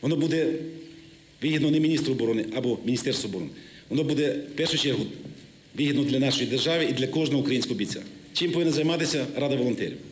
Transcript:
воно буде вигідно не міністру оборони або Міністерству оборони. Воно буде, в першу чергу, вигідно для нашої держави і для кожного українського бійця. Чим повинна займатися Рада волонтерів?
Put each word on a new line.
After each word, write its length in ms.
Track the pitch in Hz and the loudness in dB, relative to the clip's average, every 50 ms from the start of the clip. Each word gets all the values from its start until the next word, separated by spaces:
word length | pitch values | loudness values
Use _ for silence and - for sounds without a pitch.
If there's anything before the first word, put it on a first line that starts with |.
воно 140 | - 143 165 | -2 -2 0
буде 380 | - - 160 156 160 156 - 160 - - - - - - - - - - - - - - - - - | 0 0 2 2 2 2 2 0 -2 -6 -8 -12 -14 -16 -18 -20 -20 -20 -20 -20 -20 -20 -20 -16 -4
вигідно 300 | - 156 156 156 151 151 | -2 0 2 2 4 4
не 80 | 151 156 | 4 4
міністру 340 | 156 156 165 156 - 131 131 | 4 4 4 2 2 0 0
оборони 320 | 120 117 113 113 110 107 - - | 2 2 2 2 0 0 -2 -4
або 240 | 131 123 123 117 104 - | -2 0 0 0 0 0
Міністерству 440 | 107 127 120 - 139 123 - - 107 | 0 0 0 0 0 -2 -2 -2 -4
оборони. 220 | 95 92 82 73 - - - - - - - - | -4 -4 -6 -6 -10 -14 -18 -20 -20 -20 -12 -4
Воно 140 | 110 139 156 | -2 0 2
буде, 260 | 147 151 139 151 143 127 - - - - | 2 2 2 2 2 0 -2 -4 -8 -4
в 20 | |
першу 220 | - 156 160 - 151 | -4 -2 0 0 0
чергу, 280 | - 143 127 107 107 - - - - - - - - - - - - - - - | 0 0 0 0 -2 -4 -6 -12 -14 -14 -16 -16 -18 -20 -20 -20 -20 -16 -4 -2
вигідно 260 | 147 147 143 143 139 | 0 2 2 2 2
для 160 | 120 127 131 | 2 2 2
нашої 300 | 135 135 127 - 127 117 | 2 2 2 0 0 0
держави 380 | 120 131 117 156 165 170 156 - | 0 0 2 2 2 2 2 2
і 40 | - | 0
для 140 | 127 131 131 | 0 0 0
кожного 340 | - 156 160 143 - - | 2 0 2 2 2 2
українського 360 | 143 - 131 127 110 - 123 101 | 2 2 2 2 2 0 0 -2
бійця. 240 | 101 90 - - - - - - - - - | -2 -2 -4 -8 -8 -12 -16 -18 -20 -8 -4
Чим 180 | - 170 175 | -2 -2 0
повинна 200 | 160 170 170 165 | 2 2 2 2
займатися 540 | 147 143 151 160 170 165 - - - 147 131 - - | 2 2 2 2 2 2 0 0 0 0 -2 -2 -2
Рада 200 | 120 139 143 143 | -2 0 2 2
волонтерів? 420 | 127 123 123 110 98 101 82 - - - - | 2 2 2 0 0 -2 -4 -6 -8 -12 -16